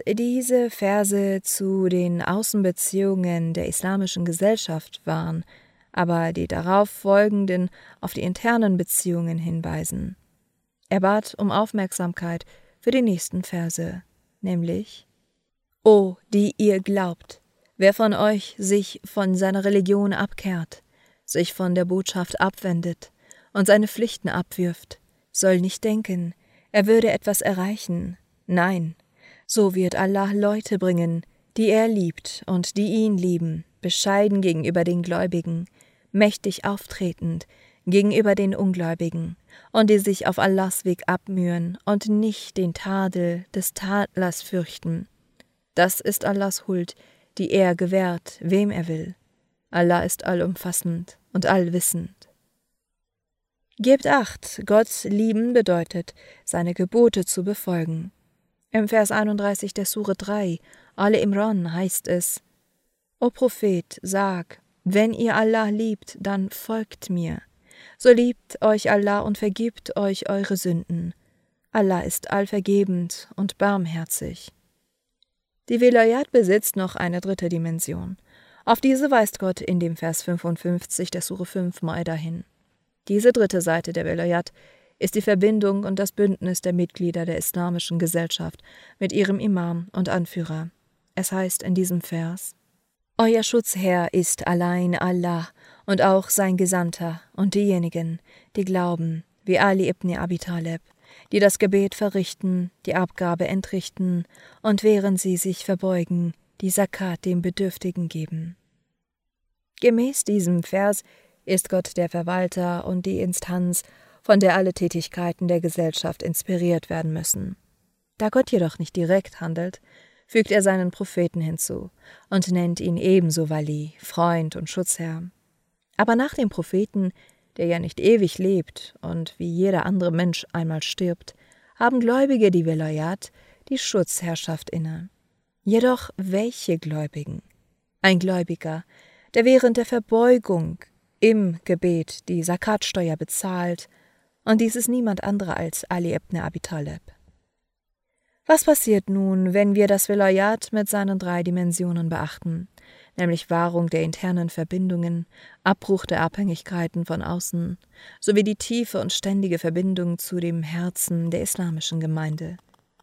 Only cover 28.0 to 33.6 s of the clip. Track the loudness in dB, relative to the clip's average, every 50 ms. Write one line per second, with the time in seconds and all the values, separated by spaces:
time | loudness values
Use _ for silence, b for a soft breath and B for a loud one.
28 | -4 -8 -10 -12 _ _ _ _ _ 0 2 2 2 2 0 -2 -2 -4 -6 b
29 | b b b b b b b b b b 0 2 2 4 4 2 0 0 0 0
30 | 0 0 0 0 0 0 0 0 2 0 0 -2 -2 -4 -2 0 0 0 2 2
31 | 0 0 -2 -4 -6 -10 _ _ _ _ _ 0 2 4 4 4 4 2 2 0
32 | 0 -2 -4 -6 -12 -16 -16 -12 -6 -4 -2 -2 -2 -2 -2 -2 -2 0 2 2
33 | 2 2 2 0 0 0 0 0 -2 -4 -4 -6